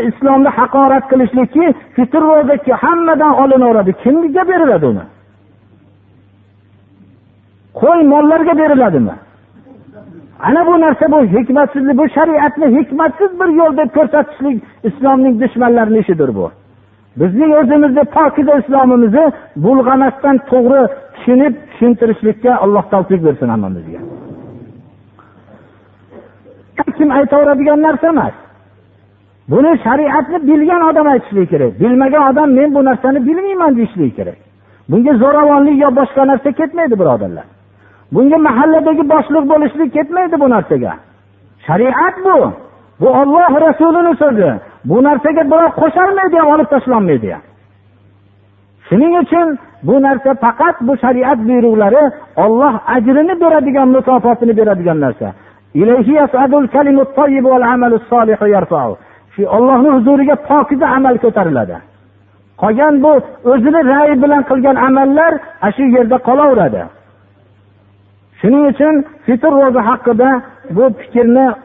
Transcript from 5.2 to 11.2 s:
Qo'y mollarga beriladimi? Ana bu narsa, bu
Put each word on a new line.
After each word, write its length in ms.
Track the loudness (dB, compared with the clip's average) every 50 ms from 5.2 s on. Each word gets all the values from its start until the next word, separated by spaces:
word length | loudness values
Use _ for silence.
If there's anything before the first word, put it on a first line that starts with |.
| _ _ _ _ _ _ _ _ _ _ _ _ _ _ _ _ _ _ _ _ _ _ _ _ _ _ _ _ _ _ _ _ _ _ _ _ -20 _ _ _ _ _ _ _ _ _ _ _ _ _ -8
Qo'y 240 | -2 0 0 2 2 2
mollarga 500 | 2 2 2 2 2 2 0 0 0 0 0
beriladimi? 580 | 0 2 2 2 2 0 0 0 -2 -2 -6 -10 -18 _ _ _ _ _ _ _ _ -20 -20 -20 -20 -20 -20 -20 -20 -20 -20 -20 -20 -20 -16 -8
Ana 280 | -4 -2 0 0 2
bu 160 | 2 2 2
narsa, 300 | 2 2 0 0 0 0
bu 80 | 2 2